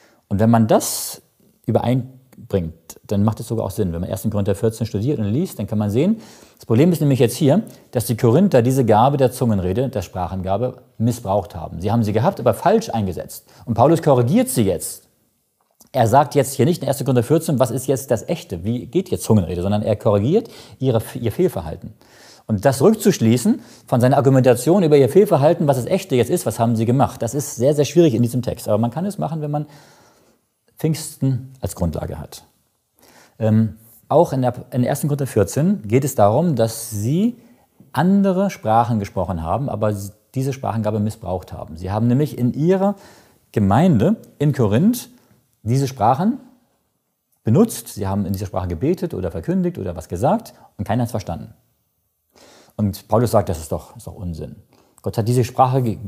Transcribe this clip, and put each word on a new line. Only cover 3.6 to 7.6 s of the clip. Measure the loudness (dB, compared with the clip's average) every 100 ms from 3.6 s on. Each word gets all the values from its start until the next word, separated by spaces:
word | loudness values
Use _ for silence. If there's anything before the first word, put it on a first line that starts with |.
| -4
auch |
Sinn. | -4 -4
Wenn | -4
man | -6
ersten | -6 -4
Korinther | -2 -2
vierzehn | -2 -2 -2 -4
studiert | -4 -2 -2
und | -2
liest, | -2 -4 -6
dann | -6
kann | -2
man | 0
sehen, | 0 0 -2 -6 -20 -20 _
das | -2
Problem | 2 4
ist | 2
nämlich | 2 2
jetzt | 2 2
hier, | 2 2